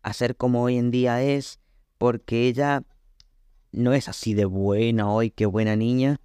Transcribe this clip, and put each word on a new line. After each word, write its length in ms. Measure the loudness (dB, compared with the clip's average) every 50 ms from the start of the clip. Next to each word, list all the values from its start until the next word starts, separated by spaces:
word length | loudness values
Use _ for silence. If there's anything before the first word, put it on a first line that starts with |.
a 100 | -8 -8
ser 240 | -6 -4 -4 -4 -2
como 260 | _ -2 0 0 2
hoy 160 | 2 0 0 0
en 120 | 0 0
día 320 | 0 2 2 2 0 0
es, 380 | 0 0 0 -2 -4 -8 -16 _ _ _ _ _ _ _ _ _
porque 480 | 0 0 0 -2 _ -4 0 2 2
ella 380 | 2 2 0 0 0 0 -2 -4 _ _ _ _ _ _ _ -20 _ _ _ _ _ _ _ _ _
no 200 | -4 0 2 2
es 160 | 2 2 0 -4
así 260 | -12 -6 -4 -2 0
de 100 | 2 2
buena 680 | 0 0 0 0 2 2 2 2 2 2 0 0 0
hoy, 200 | 0 0 0 -2
qué 160 | _ -2 -2
buena 300 | 0 0 0 0 0 0
niña 440 | 0 0 0 0 0 0 0 -2 -2